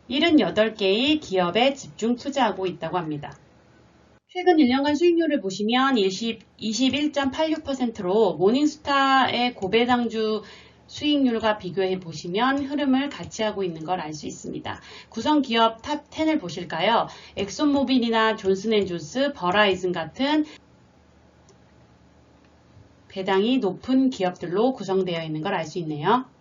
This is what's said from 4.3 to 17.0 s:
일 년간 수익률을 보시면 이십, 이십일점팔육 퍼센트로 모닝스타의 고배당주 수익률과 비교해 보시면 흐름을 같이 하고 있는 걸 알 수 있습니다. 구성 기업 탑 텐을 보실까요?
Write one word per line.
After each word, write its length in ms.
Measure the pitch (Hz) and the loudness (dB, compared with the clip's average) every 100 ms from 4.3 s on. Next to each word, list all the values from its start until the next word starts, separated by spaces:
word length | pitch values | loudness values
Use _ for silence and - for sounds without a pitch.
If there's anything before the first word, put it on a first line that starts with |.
| 359 370 330 | 0 4 6
일 80 | 247 | 6
년간 280 | 262 285 294 | 4 2 4
수익률을 460 | 349 330 320 294 | 4 4 2 0
보시면 560 | 190 190 208 247 269 247 | -2 -4 0 2 2 2
이십, 440 | 190 185 226 226 - _ | 0 -2 -6 -8 -14 _
이십일점팔육 1040 | 214 214 262 277 302 285 269 262 320 311 | -6 0 0 2 -2 0 -2 0 -2 -2
퍼센트로 720 | - 269 247 226 180 202 208 151 | -4 -4 -4 -4 0 2 2 2
모닝스타의 1200 | 190 254 302 - - 277 269 269 247 233 247 247 | 2 4 0 -2 -2 2 4 4 2 0 -2 -2
고배당주 880 | 185 220 247 247 226 220 214 214 - - - _ - | 0 2 2 2 0 -2 -2 -2 -6 -20 -20 _ -18
수익률과 720 | - 294 294 254 226 220 214 | -4 0 2 2 2 0 -2
비교해 420 | 185 196 185 185 | -4 -2 -2 -2
보시면 680 | 170 151 175 190 254 277 269 | -6 -12 -6 0 0 0 -4
흐름을 440 | 285 285 262 285 | -2 0 0 0
같이 320 | - - - | -8 -12 -4
하고 220 | 220 196 | -4 -2
있는 200 | 190 160 | -4 -6
걸 160 | 160 185 | -6 -4
알 140 | 156 | -6
수 140 | 156 - | -10 -12
있습니다. 520 | - - - - 101 - - - | -12 -12 -10 -10 -12 -16 -20 -14
구성 320 | - 240 302 | -6 2 2
기업 400 | 233 226 226 226 | 2 2 2 2
탑 240 | - 294 - | -6 -8 -8
텐을 260 | - 311 311 | -2 0 0
보실까요? 680 | 175 185 165 160 196 226 | -4 -10 -8 -2 2 2